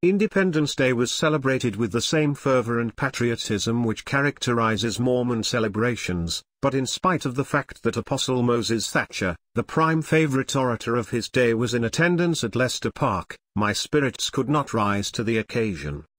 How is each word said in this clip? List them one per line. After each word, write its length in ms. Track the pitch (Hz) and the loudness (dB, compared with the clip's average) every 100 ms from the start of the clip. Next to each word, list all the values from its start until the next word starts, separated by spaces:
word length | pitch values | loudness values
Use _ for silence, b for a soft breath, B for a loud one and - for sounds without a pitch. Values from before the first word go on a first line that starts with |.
Independence 720 | 170 196 208 - 190 156 147 - | 2 2 2 2 2 2 0 2
Day 160 | 131 | 2
was 220 | 123 120 | 2 0
celebrated 640 | - 165 151 131 131 123 101 | 0 0 2 0 0 0 0
with 160 | 117 | -2
the 80 | 117 | 0
same 340 | 113 160 151 143 | 0 2 2 0
fervor 420 | - 131 113 120 | 2 2 2 -2
and 160 | 117 | -2
patriotism 920 | - 139 - 120 117 - 107 104 117 117 | -2 -6 0 0 0 -2 -2 0 0 0
which 180 | 110 | -2
characterizes 960 | - 139 143 135 - 120 113 110 117 101 | -2 0 0 -2 -2 2 2 2 -2 0
Mormon 440 | 123 127 123 120 | 2 2 2 0
celebrations, 1000 | 107 123 110 101 117 120 - 90 85 82 - _ | 0 0 0 0 -2 -2 -2 -2 -2 -4 -10 _
but 140 | 139 135 | -2 0
in 100 | 131 | -2
spite 380 | - 185 175 - | 0 0 0 -2
of 100 | 127 | -2
the 100 | 139 | -2
fact 360 | 147 135 - | -2 -4 -4
that 120 | - 113 | -2 -2
Apostle 480 | 104 139 - 127 | -2 -2 0 0
Moses 480 | 120 120 107 113 101 | 2 2 2 -2 0
Thatcher, 420 | - 120 - 98 85 _ - | -2 -2 -2 -4 -4 _ -6
the 80 | |
prime 380 | 113 - 160 160 | -2 2 2 2
favorite 560 | 151 160 160 135 131 139 | 2 2 4 2 0 0
orator 400 | 131 113 - 117 | 0 0 0 -2
of 140 | 113 | 0
his 180 | 123 107 | -4 -2
day, 240 | - 123 | 2 2
was 200 | 113 120 | 4 0
in 120 | 117 117 | 0 -2
attendance 580 | - 165 175 175 160 | 0 2 2 2 0
at 100 | 117 | 0
Leicester 380 | 110 123 - - | 0 0 0 -6
Park, 460 | - 143 98 - - _ - | -2 -2 0 -4 -12 _ -2
my 160 | 104 | 0
spirits 580 | 104 - 151 139 - - | 0 0 0 0 -2 -6
could 200 | - 123 | -2 0
not 240 | 151 139 | 0 0
rise 360 | 120 104 101 98 | 0 0 0 -2
to 140 | - | -4
the 140 | 110 113 | -2 -2
occasion. 680 | 110 - 110 90 73 73 76 | -2 -2 -2 -2 -6 -8 -10